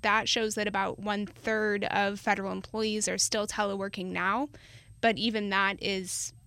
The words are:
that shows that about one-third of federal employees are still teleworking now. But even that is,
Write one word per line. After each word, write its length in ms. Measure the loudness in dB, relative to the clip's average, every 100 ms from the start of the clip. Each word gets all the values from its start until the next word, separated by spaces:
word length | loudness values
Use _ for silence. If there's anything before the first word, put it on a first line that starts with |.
that 260 | 2 2 2
shows 260 | 2 2
that 140 | 0 0
about 320 | 0 -2 -2
one-third 840 | -4 -2 -4 -4 -2 2 2 0
of 360 | 0 2 0 0
federal 320 | 0 0 -2
employees 560 | -6 -6 -2 -2 0 0
are 100 | 2
still 300 | 2 2 0
teleworking 580 | 0 -2 -2 -4 -6 -4
now. 420 | 0 2 2 -2 -8 -20 -20 -20 0
But 180 | 2 4
even 320 | 0 0 0
that 320 | 2 2 0
is, 500 | -2 -2 -2 -6 -6 -10